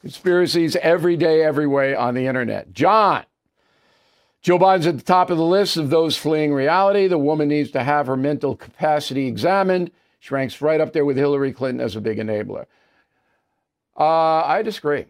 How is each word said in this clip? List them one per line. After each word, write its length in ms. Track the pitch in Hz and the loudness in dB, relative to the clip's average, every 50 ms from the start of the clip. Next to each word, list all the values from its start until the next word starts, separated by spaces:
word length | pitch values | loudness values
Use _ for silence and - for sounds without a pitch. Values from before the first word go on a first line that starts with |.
Conspiracies 720 | - - - - - 185 175 180 180 143 131 175 165 156 - | -16 -16 -16 -4 0 2 2 2 2 2 2 0 0 0 -2
every 380 | 180 170 165 170 143 151 175 170 | 0 2 2 2 2 2 0 0
day, 260 | 151 170 160 160 160 | 2 2 2 4 4
every 240 | 160 156 143 143 151 | 2 2 0 0 0
way 300 | 143 139 139 135 135 139 | 0 0 0 0 0 -2
on 200 | - 123 123 120 | -2 -2 -2 -2
the 120 | 127 127 | -2 -2
internet. 460 | 131 123 127 123 110 107 101 - - 92 | -2 -2 -4 -4 -4 -6 -8 -10 -12 -4
John. 500 | 107 143 185 214 220 208 190 151 113 - _ _ _ _ _ _ _ _ _ _ _ _ _ _ _ _ _ _ _ _ _ _ _ | 0 2 4 4 4 4 2 0 0 -4 _ _ _ _ _ _ _ _ _ _ _ _ _ _ _ _ _ _ _ _ _ _ _
"Joe 180 | - 175 180 175 | 0 2 4 4
Biden's 280 | 185 190 190 185 151 | 6 4 4 4 2
at 100 | 170 160 | -2 -2
the 60 | 117 - | -2 0
top 260 | - 180 185 180 175 | 2 2 2 2 2
of 80 | 175 | 0
the 80 | 160 165 | 0 2
list 320 | 165 180 202 202 170 - | 2 2 2 2 0 -2
of 120 | 165 156 131 | -4 -2 0
those 280 | 156 160 165 160 135 | 2 2 2 0 -2
fleeing 360 | - - 147 160 156 151 147 143 | -2 -2 -2 0 0 0 0 0
reality. 540 | 139 135 147 165 185 196 196 202 202 196 | 0 0 2 2 2 2 2 2 2 2
The 100 | 190 180 | 2 2
woman 300 | 156 139 147 156 151 151 | 2 0 0 0 0 0
needs 240 | 147 147 147 143 - | 0 0 -2 -2 -2
to 120 | - 135 120 | -4 -4 -2
have 240 | 139 147 147 143 | 0 0 0 0
her 100 | 127 135 | -2 -2
mental 400 | 131 131 147 151 - - 139 123 | -2 -2 -2 -2 -2 -4 -6 -6
capacity 680 | - - - _ - 165 156 151 147 143 - 139 139 135 | -8 -14 -20 _ -4 -2 0 0 -2 -2 -4 -6 -4 -4
examined. 640 | 127 113 104 110 175 190 196 190 185 185 180 175 170 _ _ _ _ _ _ | -4 -4 -2 -2 0 0 2 2 0 0 -2 -2 -6 _ _ _ _ _ _
She 140 | _ - 135 | _ -6 -4
ranks 280 | 135 135 120 - - | -4 -4 -6 -6 -4
right 200 | 143 151 160 156 | -2 0 0 0
up 100 | 156 - | 0 -2
there 140 | 160 160 143 | -2 -2 0
with 100 | 143 135 | 0 0
Hillary 380 | 127 143 143 143 139 139 135 120 | 0 0 0 0 0 -2 -4 -4
Clinton 260 | - 131 131 123 123 | -6 -6 -6 -4 -4
as 160 | 123 117 98 | -6 -6 -6
a 60 | 110 | -6
big 160 | 104 110 107 | -6 -4 -4
enabler." 480 | 107 110 110 107 104 104 101 - - - _ _ _ _ _ _ _ _ _ _ _ _ _ _ _ _ _ _ _ _ _ _ _ _ _ _ | -4 -4 -4 -4 -4 -6 -8 -10 -12 -14 _ _ _ _ _ _ _ _ _ _ _ _ _ _ _ _ _ _ _ _ _ _ _ _ _ _
Uh, 460 | - 151 156 165 165 160 160 160 160 160 | 0 0 2 2 2 2 2 2 0 0
I 200 | 143 156 196 226 | 0 -2 -2 -2
disagree. 420 | 220 208 - - 147 147 131 - | -4 -8 -6 -4 -2 -2 -2 -4